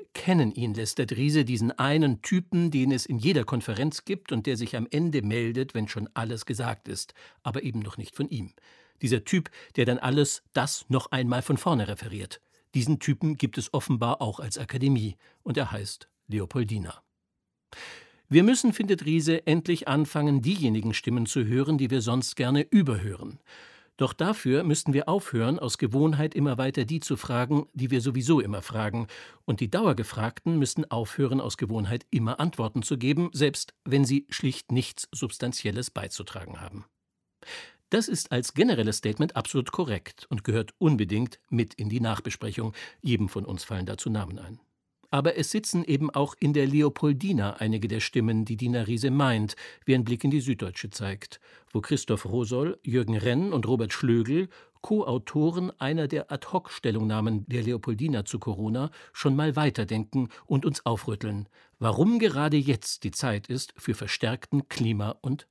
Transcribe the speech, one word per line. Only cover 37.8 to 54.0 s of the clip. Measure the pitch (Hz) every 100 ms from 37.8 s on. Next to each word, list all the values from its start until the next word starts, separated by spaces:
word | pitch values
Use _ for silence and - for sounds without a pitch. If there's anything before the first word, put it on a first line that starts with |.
| _
Das | 214 220
ist | 185 -
als | 123 -
generelles | - 233 139 110 101
Statement | 107 107 147 -
absolut | - 139 123
korrekt | - 156 95 - - -
und | 113
gehört | - 113 104 -
unbedingt | 160 127 98 104 127 - _
mit | 117 107
in | - 104
die | 113
Nachbesprechung. | 113 104 - - 110 101 113 - - -
Jedem | 143 120 101
von | -
uns | 98 98
fallen | - 98 92
dazu | 104 117
Namen | 107 90 95
ein. | 87 113 _ _ _ _ _
Aber | 139 147 170
es | 147
sitzen | 214 214 175
eben | 165 139 147
auch | 135 143 -
in | 143
der | 147 135
Leopoldina | 147 147 - 151 135 190 151 101 -
einige | 110 110 110
der | 113
Stimmen, | - 127 113 110 107
die | 110
Dina | 120 120
Riese | 107 117 131
meint, | 135 135 113 104 - - -
wie | -
ein | 131
Blick | 113 120
in | 139
die | 147
Süddeutsche | 127 113 95 92 101
zeigt, | - 98 98 - - _ - _
wo | 110
Christoph | - 147 - 107
Rosol, | 95 120 110 123 156 190
Jürgen | - 123 113 110
Renn | 123 123 196
und | 151 107
Robert | 127 110
Schlögl, | -